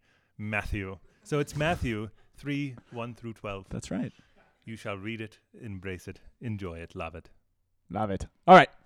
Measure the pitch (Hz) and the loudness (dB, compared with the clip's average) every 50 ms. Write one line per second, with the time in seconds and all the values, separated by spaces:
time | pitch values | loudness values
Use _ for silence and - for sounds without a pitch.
0 | _ _ _ _ _ _ _ - 107 107 107 101 - - - 104 95 95 95 - | _ _ _ _ _ _ _ -10 -8 -4 -2 -4 -2 -2 -4 -4 -6 -6 -10 -12
1 | - - - _ - - 151 147 143 - 151 147 151 165 180 - - 123 110 104 | -16 -20 -20 _ -8 -4 -2 -2 -2 -2 -2 -2 0 0 0 0 -2 -2 -2 -4
2 | 110 101 - - - - - - 135 143 143 143 147 135 123 113 - - 123 117 | -6 -8 -12 -18 -20 -20 -20 -12 -8 -6 -4 -4 -4 -6 -8 -12 -18 -12 -10 -8
3 | 117 120 113 - 117 117 107 - - 104 98 98 92 - - - - - - 208 | -8 -8 -10 -10 -12 -12 -12 -8 -8 -8 -8 -8 -10 -10 -10 -10 -6 -6 -4 -4
4 | 202 110 - - - _ _ - - _ _ _ _ 113 113 107 - 110 101 95 | -4 -6 -8 -14 -20 _ _ -20 -20 _ _ _ _ -14 -14 -10 -8 -8 -8 -6
5 | 98 110 113 107 110 107 - - _ _ - 190 139 110 98 92 87 98 92 87 | -6 -8 -6 -8 -8 -12 -14 -20 _ _ -20 -14 -12 -10 -10 -8 -6 -8 -8 -8
6 | - 98 90 - - - - _ - 120 107 95 98 87 82 82 85 - - 92 | -10 -14 -14 -14 -18 -20 -18 _ -6 -6 -6 -4 -6 -8 -8 -10 -12 -12 -10 -10
7 | 82 82 82 82 - - - - _ _ _ _ _ _ _ _ _ - 85 104 | -10 -8 -10 -14 -16 -18 -20 -20 _ _ _ _ _ _ _ _ _ -8 -4 -2
8 | 107 101 95 - - - _ _ _ 170 185 170 135 - - - - | -2 -2 -2 -4 -6 -8 _ _ _ 12 12 12 12 8 0 -12 -20